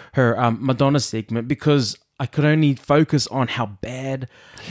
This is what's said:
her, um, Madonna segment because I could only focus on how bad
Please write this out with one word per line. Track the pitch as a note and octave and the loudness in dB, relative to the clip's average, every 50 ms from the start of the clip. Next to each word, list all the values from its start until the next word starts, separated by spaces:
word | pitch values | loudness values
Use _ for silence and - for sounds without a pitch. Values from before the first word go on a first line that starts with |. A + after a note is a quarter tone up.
| - - | -20 -6
her, | - C3+ B2+ A#2 A#2 - | 0 2 2 2 2 2
um, | B2 A#2 A2+ G2 | 0 0 0 0
Madonna | A#2+ C3+ C3 A#2 C#3 C3+ D3 C#3+ | -2 -2 0 2 2 2 2 2
segment | - - - A2+ G#2+ - A2+ A#2 A2+ B2+ | 0 -2 -4 -6 -6 -4 -6 -6 -4 -4
because | C#3+ - - D3+ D3 C#3+ B2 G2+ - - _ _ _ _ | -6 -2 2 2 2 2 2 -2 -6 -10 _ _ _ _
I | C3 | -10
could | - - D#3 C#3+ | -6 -2 0 2
only | D3+ D#3 D#3 D#3 C#3+ C3+ | 2 4 4 4 2 2
focus | - - - C#3+ D3+ D#3+ - - C#3+ - | 0 0 2 4 4 4 4 2 0 0
on | - A2 C3 D3+ - | -2 -2 -2 -2 -2
how | - - A#2 | -2 -6 -6
bad | G#2 G2+ - - A2+ B2 C3 C3+ C3+ C3+ C3 C3 - _ - - - - - - - | -6 -8 -12 -12 -12 -10 -8 -8 -6 -6 -8 -10 -14 _ -20 -20 -20 -20 -20 -16 -14